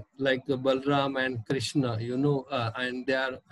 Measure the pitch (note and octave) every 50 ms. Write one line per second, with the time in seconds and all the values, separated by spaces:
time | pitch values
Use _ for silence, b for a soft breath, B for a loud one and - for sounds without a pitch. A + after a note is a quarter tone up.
0 | A2 _ _ - C3+ C3+ C3 C3 C3 - C3+ B2+ B2+ C3 C3 C3+ C3+ C#3+ D3 C#3
1 | C#3 C#3 C3+ C3+ C3 C3 B2+ A#2+ A2 - C#3 C3+ A2 - - D#3 C3 A#2+ A2+ A2
2 | A#2 A#2+ B2 B2+ C#3 D3 C#3+ C3+ C3 - C#3+ B2+ A#2+ A2+ A2 B2+ B2+ B2 B2 B2+
3 | B2 C3 C3 C3 C3 C3 B2+ - - -